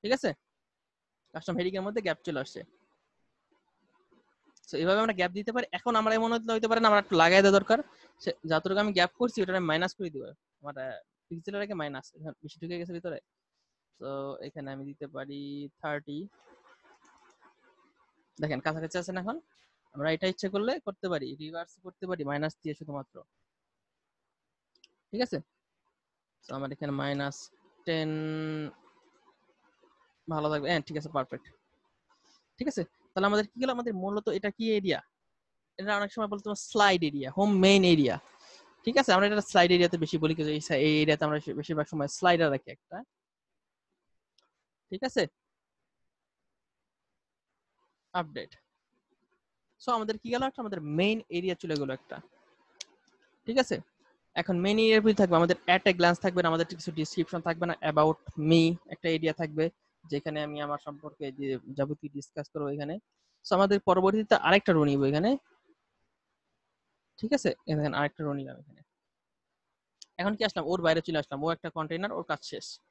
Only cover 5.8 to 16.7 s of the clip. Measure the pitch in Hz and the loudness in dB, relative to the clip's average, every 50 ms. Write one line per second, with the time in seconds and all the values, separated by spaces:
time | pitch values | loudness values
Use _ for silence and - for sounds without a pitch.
5.8 | - 247 233 220 220 220 220 220 226 226 233 233 220 226 226 220 220 220 226 226 | -2 0 0 2 2 4 2 2 2 2 0 -2 -2 -2 -2 0 2 2 2 4
6.8 | 226 220 208 208 202 - 196 165 165 170 180 190 196 196 196 196 196 - 220 254 | 4 6 4 4 2 2 4 6 6 8 8 8 8 8 8 6 6 4 0 0
7.8 | 294 - - _ - - _ _ - - 170 _ _ 160 160 156 160 190 190 196 | 0 -6 -14 _ -20 -20 _ _ -8 -8 -8 _ _ 0 0 0 0 0 0 0
8.8 | 208 214 202 180 175 180 _ _ 247 240 - - 196 180 185 190 180 160 156 160 | 0 0 2 2 0 0 _ _ -2 -2 0 -2 -2 0 0 -2 0 0 0 0
9.8 | 175 185 - _ 196 170 156 139 123 117 139 _ _ _ _ _ 143 143 143 135 | 0 -2 -4 _ -10 -10 -10 -10 -14 -14 -16 _ _ _ _ _ _ -14 -12 -10
10.8 | 131 131 117 95 - _ _ _ _ _ 170 165 165 - 196 202 208 208 208 180 | -10 -12 -12 -14 -16 _ _ _ _ _ -14 -12 -12 -10 -8 -8 -6 -6 -6 -6
11.8 | 156 147 143 131 127 - _ 160 156 160 143 _ _ 156 - - 165 165 175 175 | -6 -6 -8 -10 -14 -14 _ -16 -14 -14 -14 _ _ -20 -16 -14 -12 -10 -8 -8
12.8 | 170 170 180 170 170 175 156 - _ _ _ _ _ _ _ _ _ _ _ _ | -8 -10 -10 -10 -10 -10 -10 -10 _ _ _ _ _ _ _ _ _ _ _ _
13.8 | _ _ _ _ - 135 139 139 135 139 139 - - 143 - 160 139 135 135 135 | _ _ _ _ -12 -10 -10 -8 -8 -10 -10 -12 -14 -16 -14 -14 -12 -12 -12 -12
14.8 | 139 139 143 _ 151 139 156 135 135 139 143 143 143 139 143 143 143 143 _ _ | -12 -14 -14 _ -16 -14 -12 -12 -12 -12 -12 -14 -12 -12 -12 -12 -12 -14 _ _
15.8 | - 156 147 147 143 - 143 147 185 202 _ _ _ _ - _ _ - | -8 -8 -8 -8 -8 -10 -10 -10 -10 -12 _ _ _ _ -20 _ _ -20